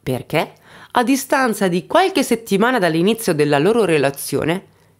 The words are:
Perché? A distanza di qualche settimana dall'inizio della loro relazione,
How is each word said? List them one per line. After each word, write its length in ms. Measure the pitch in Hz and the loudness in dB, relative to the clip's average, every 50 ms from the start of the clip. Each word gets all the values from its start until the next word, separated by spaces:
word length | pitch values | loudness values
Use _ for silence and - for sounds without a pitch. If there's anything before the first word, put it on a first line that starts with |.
| - | -6
Perché? 500 | - 127 117 - - 143 160 196 - - _ _ - - - - - | -6 -6 -6 -6 -4 -4 -4 -4 -4 -8 _ _ -20 -20 -20 -10 -2
A 100 | - 240 | -2 0
distanza 640 | 247 226 277 262 - - 302 269 262 233 202 - 196 185 | 2 2 0 -2 0 -2 0 0 0 0 -2 0 -2 -2
di 180 | 170 185 151 | -2 -2 -4
qualche 340 | - - 330 381 359 381 285 | 0 0 2 2 2 0 0
settimana 560 | 262 - 240 226 - - 196 185 220 247 262 | 0 0 -2 -2 -2 -2 0 2 2 2 2
dall'inizio 560 | 226 180 165 156 165 175 208 226 - - 190 165 | 2 0 0 0 2 0 0 0 -2 -2 -2 0
della 240 | 147 151 147 147 | 0 2 2 2
loro 260 | 143 151 202 240 240 202 | 2 2 2 2 2 2
relazione, 840 | 170 160 147 135 139 143 - - - 143 127 - 156 175 196 - _ _ _ _ _ _ | 2 2 2 0 0 -2 -6 -8 -6 -4 -2 -2 -2 -4 -4 -6 _ _ _ _ _ _